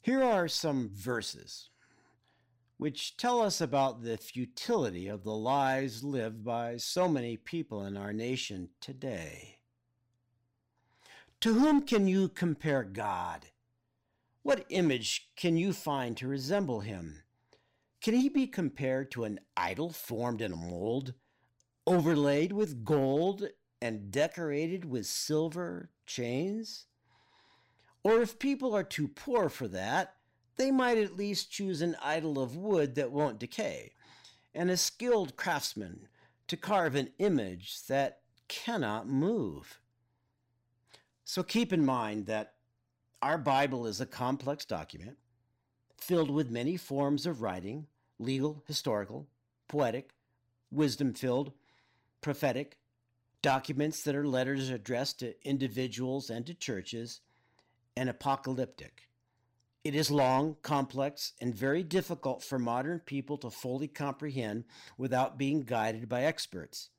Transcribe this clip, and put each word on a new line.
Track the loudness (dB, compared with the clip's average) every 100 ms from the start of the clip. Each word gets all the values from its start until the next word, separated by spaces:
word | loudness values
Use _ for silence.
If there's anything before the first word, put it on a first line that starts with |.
Here | 2 4
are | 6 6 4
some | 0 0 0 0
verses | -4 -2 -2 -2 -10 -14 -16 -18 _ _ _ _ _ _ _ _ _ _ _
which | -6 -4 -8 -2
tell | 2 4
us | 4 2
about | 2 4 2 0
the | -4 -6
futility | -6 -6 -6 -6 0 2 2 -2 -6
of | -6
the | -4
lives | -2 2 4 4 2 -2 -6
lived | -4 -2 -4 -6
by | -4 -2 -2 -4
so | -4 2 2
many | 2 0 -6
people | -6 -6 -4 -6
in | -6 -6
our | -6
nation | -4 -2 -4 -4 -8 -10 _
today. | -16 -10 -8 -8 -8 -14 -20 -20 _ _ _ _ _ _ _ _ _ _ _ _ _ _ -20 -20 -20 _
"To | 4
whom | 8 8 8
can | 6 4 6
you | 6 4
compare | 2 0 0 2 2
God? | 0 -4 -2 -2 -4 -8 -12 _ _ _ _ _ _ _ _ _
What | 0 0 2
image | 2 4 4 0 -4 -6
can | -2 2 4
you | 2
find | 0 0 0 -2 -4
to | -4
resemble | -4 0 0 2 -2
him? | -4 -6 -8 -12 _ _ _ _ _ _ _ _
Can | 2
he | 4 4
be | 2 0
compared | 0 -2 0 0 0 -2
to | -4
an | -4 -4 _ -2
idol | -2 -2 -6
formed | -6 -8 -4 -2 -2
in | -4
a | -4
mold, | -6 -4 -2 -2 -4 -10 _ _ _ _ _ _ 2
overlaid | 4 4 4 4 4 2
with | 0 -2 -2
gold | 2 4 4 4 2 0 -6 -8 _ _
and | -4 -4 -4
decorated | 0 0 0 -2 0 0 -4
with | -4 -4 -4
silver | -4 0 0 0 -2 -6 -8 -12 _ -12
chains?" | -4 -2 0 0 -4 -8 -12 -18 _ _ _ _ _ _ _ _ _ _ _ 4
Or | 6
if | 4 0
people | -2 0 0
are | 0
too | -2 -4 -4
poor | -6 -2 2 2
for | -2 -6
that, | -4 0 0 -2 _ _ _ _ -2
they | 2
might | 4 6 4
at | 2 -2
least | -4 -2 -4
choose | -4 -2 0
an | 0 0
idol | -2 0 0 -2
of | -2 -4
wood | 0 2 2
that | 0 -2
won't | 2 0 -2
decay, | -10 -4 -4 -6 -12 _ -20 -20 -20 _ _
and | -2 0
a | 2
skilled | 0 -2 2 2 2 -4
craftsman | -2 -2 -2 -6 -10 -12 -20 _ _ _ -8
to | -6
carve | 2 4 4
an | 2 -2 0
image | 4 4 2 -6 -10 -12 -2
that | 0 0 -2 _ _ _
cannot | -8 -4 0 0 -2 0
move. | 2 2 2 -2 -6 -14 -20 _ _ _ _ _ _ _ _ _ _ _ -20 _ _ -8
So | -4
keep | 0 0 2
in | 4
mind | 4 4 0 -2
that | -2 -2 -4 _ _ _ _ _ _ _
our | 0 2
Bible | 4 4 4 0 -4
is | -4
a | -6
complex | -2 -2 0 -2 -4
document | -4 -6 -6 -12 -16 -18 _ _ _ _ _ _ _ _
filled | 0 2 4
with | 2 0
many | 0 -2 -2
forms | -4 0 2 2 0
of | -2
writing, | -2 -4 -6 -8 -12 _ _ _
legal, | -2 0 0 -4 -8
historical, | -4 0 -2 -2 -10 -14 _ _ _ _
poetic, | 0 0 0 -8 _ _ _ _ _ _
wisdom-filled, | 2 2 2 0 0 0 0 0 -8 _ _ _ _ _ _
prophetic, | -6 0 0 0 -4 _ _ _ _ _ _ _
documents | 2 2 2 0 0 0
that | -2 0
are | 2
letters | 2 2 0 -2
addressed | -4 -2 -2 -2 -4
to | -8 -8 -2
individuals | 0 0 0 -4 -2 -2 -2 -4
and | -8 -8
to |
churches, | -8 -4 -4 -4 -8 -8 -12 _ _ _ _ _ _ _ -2
and | -2
apocalyptic. | 0 0 0 0 -2 -4 -6 -20 -20 _ _ _ _ _ _ _ _
It | -2
is | 0 2
long, | 4 6 4 2 -4
complex, | -2 0 0 0 -2 -2 -10 -4
and | -6
very | 0 0 0
difficult | 2 0 0 -4 -4 -4
for | -4 -2
modern | 0 0 -2 -6
people | -6 -6 -4 -6
to | -8
fully | -8 -6 -4 -6
comprehend | -4 -6 -4 -6 -4 -4 -4 -8 -18 -20 -6
without | 0 2 0 0
being | 0 0
guided | 0 0 0 -2 -4
by | 0
experts. | 0 0 -8 -10 -12 -14 -16